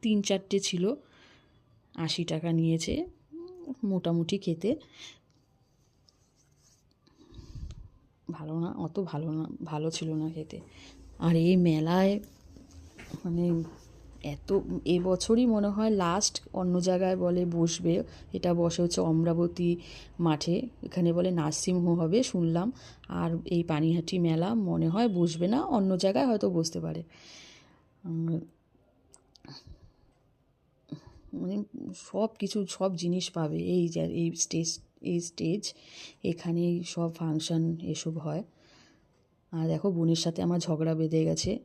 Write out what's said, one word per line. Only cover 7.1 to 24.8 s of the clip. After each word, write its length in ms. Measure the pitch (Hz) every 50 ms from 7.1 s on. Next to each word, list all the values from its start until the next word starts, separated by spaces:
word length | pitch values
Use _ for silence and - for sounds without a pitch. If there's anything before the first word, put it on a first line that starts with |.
| _ _ - _ - - - - - - - - - - - - _ - _ _ _ _ _ -
ভালো 300 | 170 160 156 151 156 165
না, 120 | 170 180 -
অত 280 | - - 160 165 -
ভালো 320 | 196 165 - 143 156 165 156
না, 160 | 156 160 - - - -
ভালো 260 | 160 156 151 151 160
ছিল 240 | 160 - 165 160 156
না 160 | 156 156 160
খেতে। 300 | 160 165 156 - - - - - - - - - - - - - - -
আর 180 | 165 165 170
এই 200 | 165 165 170 185
মেলায়, 640 | 185 175 175 160 156 156 160 175 185 190 196 202 208 208 - - - - - - - - - - - - - - - - - - - -
মানে, 380 | 180 170 170 175 175 170 165 160 165 - - - - - - - - - - -
এত, 380 | 143 143 143 - - 196 196 - - - 165 -
এবছরই 600 | - 175 180 175 185 185 180 - - 226 226 254
মনে 220 | 247 220 208 208 202
হয় 220 | 202 202 220 226
লাস্ট 500 | 220 196 185 170 170 196 208 - - - - - -
অন্য 280 | 196 185 180 180 180
জায়গায় 360 | 175 185 185 180 190 185 185
বলে 300 | 185 180 175 175 180 180
বসবে, 560 | 175 170 170 165 170 165 - 175 170 170 - - - - - - - -
এটা 220 | 185 - 180 175
বসে 280 | 170 170 170 165 - 175
হচ্ছে 180 | 175 175 -
অমরাবতী 760 | 180 165 160 160 165 170 165 165 175 175 170 - 175 175 170 170 - - - - - - - -
মাঠে, 420 | 175 165 156 143 - - 170 196 - 240 - - -
এখানে 300 | - - 180 175 170 170
বলে 180 | 175 180 185
নার্সিংহোম 680 | 180 170 151 151 156 - - - 180 180 175 175 170 170
হবে 220 | 170 160 175 226 254
শুনলাম। 500 | - - 185 170 165 165 170 180 226 262 - - - - - - -
আর 300 | 185 175 170 170 165 165 -
এই 200 | - 185 170 170
পানিহাটি 540 | 170 165 147 156 165 165 175 160 - - 185
মেলা 360 | 170 165 160 160 170 190 233
মনে 340 | 226 202 180 165 160